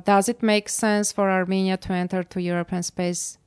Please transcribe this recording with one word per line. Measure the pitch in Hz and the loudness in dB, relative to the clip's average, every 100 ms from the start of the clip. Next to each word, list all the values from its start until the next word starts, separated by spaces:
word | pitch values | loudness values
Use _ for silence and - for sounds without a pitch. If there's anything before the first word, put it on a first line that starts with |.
does | 185 202 196 | 4 4 4
it | 233 | 0
make | 220 208 208 | 2 2 0
sense | - 220 208 208 | -2 0 0 0
for | - 196 | 0 2
Armenia | 185 180 190 190 185 | 2 2 0 0 -2
to | - | -2
enter | 180 180 185 | -2 -2 -4
to | 175 190 | -4 -4
European | 175 175 170 180 | -2 -2 -2 -4
Space | 175 - 175 175 - - | -6 -4 -4 -4 -8 -12